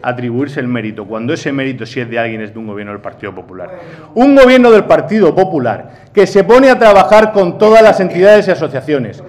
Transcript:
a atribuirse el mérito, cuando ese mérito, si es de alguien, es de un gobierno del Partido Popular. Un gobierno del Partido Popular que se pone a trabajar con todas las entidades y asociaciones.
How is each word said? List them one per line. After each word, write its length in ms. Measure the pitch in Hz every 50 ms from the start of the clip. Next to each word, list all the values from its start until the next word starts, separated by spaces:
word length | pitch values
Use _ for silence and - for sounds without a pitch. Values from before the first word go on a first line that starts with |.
a 80 | - 123
atribuirse 480 | 123 123 123 120 117 123 143 143 139 147
el 80 | 127
mérito, 400 | 123 123 117 107 110 104 107 104
cuando 260 | 95 110 110 113 123
ese 200 | 160 160 - 156
mérito, 340 | 139 135 135 135 131 113 113
si 140 | 113 - 131
es 100 | 123 110
de 80 | 113 117
alguien, 220 | 117 117 113 110
es 120 | 110 101
de 60 | 107 113
un 80 | 110
gobierno 260 | 107 101 101 104 104
del 80 | 104 98
Partido 340 | 101 98 - - 110 101 92
Popular. 360 | 95 90 - 92 92 87 87 - - - - - - - - -
Un 200 | 220 254 285 277
gobierno 360 | 277 262 247 254 254 247 240
del 140 | 226 208 -
Partido 500 | - 165 156 147 147 208 220 196 156 143
Popular 720 | 170 190 - 170 147 123 117 104 87 - - - _ _ _
que 140 | - 208 196
se 160 | 185 - 196
pone 260 | 190 170 233 254 277 269
a 80 | 247 196
trabajar 540 | 233 214 202 196 180 - 208 214 214 214
con 260 | - 202 190 175 - -
todas 240 | 214 214 220 226
las 180 | 220 214 - -
entidades 480 | 190 175 - 175 185 202 214 208 196 190
y 20 |
asociaciones. 720 | 175 139 160 143 139 131 - 151 151 139 120 104 92 - -